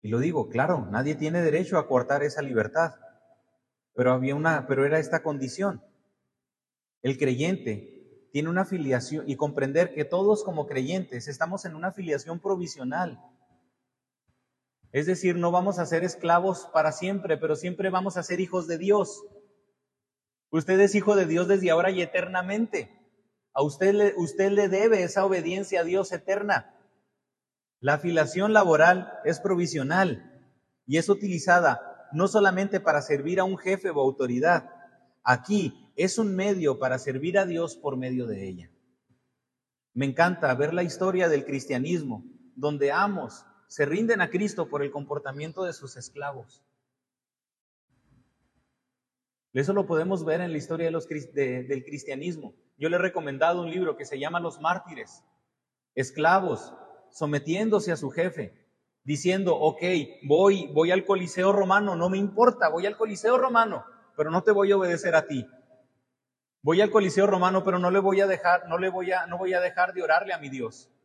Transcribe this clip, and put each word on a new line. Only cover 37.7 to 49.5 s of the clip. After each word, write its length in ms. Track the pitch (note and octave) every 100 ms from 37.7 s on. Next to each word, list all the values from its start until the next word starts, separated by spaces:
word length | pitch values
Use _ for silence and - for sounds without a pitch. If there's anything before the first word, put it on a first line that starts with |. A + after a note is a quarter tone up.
| -
por 180 | D3 C3
medio 320 | B2+ B2+ A#2
de 220 | G2+ F#2+
ella. 200 | F2+ E2+ _ _ _ _ _ _ _ _ _ _ _ _
Me 120 | A#2+ C#3
encanta 480 | C3 E3+ F3+ D3 B2+
ver 180 | D3
la 100 | F3
historia 460 | F3 - F#3 F#3 F3
del 160 | D3 C#3+
cristianismo, 800 | C#3 - B2+ C#3 F3 C#3+ A2 - - _ -
donde 360 | C#3+ D3 C#3
amos 540 | D3+ G3+ F#3+ B2+ - - _ _
se 180 | - C#3+
rinden 340 | E3+ A3+ A3+
a 100 | F3
Cristo 380 | F3+ G#3 G3 D#3+
por 160 | C#3+
el 80 | C#3+
comportamiento 720 | C#3+ C#3 D3 C#3+ C3+ D#3 D#3+
de 80 | F#3
sus 240 | - C3+ B2+
esclavos. 680 | - - C#3+ C3+ A2 _ _ _ _ _ _ _ _ _ _ _ _ _ _ _ _ _ _ _ _ _ _ _ _ _ _ _ _ _ _